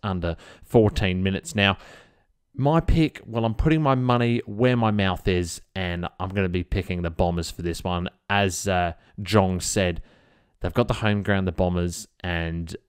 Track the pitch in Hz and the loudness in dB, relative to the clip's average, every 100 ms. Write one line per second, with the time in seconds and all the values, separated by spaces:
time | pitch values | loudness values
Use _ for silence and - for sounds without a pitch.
0 | 104 92 85 82 - - - 120 107 - | -6 -4 -4 -6 -12 -20 0 4 4 4
1 | 98 92 95 95 - 107 101 95 - - | 0 0 -2 -2 -4 0 2 0 -6 -20
2 | - _ _ _ _ - 139 165 165 165 | -20 _ _ _ _ -4 0 2 2 2
3 | 156 - - 113 113 110 156 156 147 131 | 2 -2 -8 -2 0 0 2 2 2 2
4 | 123 123 120 120 - 101 127 123 110 104 | 2 2 2 0 -2 0 2 4 2 2
5 | 95 90 - 90 85 - - 95 90 87 | 2 0 0 0 0 -8 -12 -6 -4 -4
6 | 85 - 92 98 95 90 90 101 87 90 | -6 -6 -6 -2 0 -2 -2 -4 -2 -4
7 | 85 80 90 85 82 - 87 82 92 90 | -4 0 0 0 -6 -8 -6 -6 -4 -4
8 | 87 - - 101 101 85 101 92 87 - | -6 -8 -2 0 0 -2 -2 0 -2 -6
9 | _ - 107 107 95 90 - - 92 85 | _ -12 0 4 4 0 -2 0 0 -2
10 | - _ _ _ _ _ 95 - 120 117 | -8 _ _ _ _ _ -4 0 0 0
11 | 107 104 98 98 92 80 92 90 87 85 | 0 0 2 0 0 0 0 0 -2 -4
12 | - _ 90 85 82 85 82 - | -14 _ -6 -4 -4 -6 -8 -12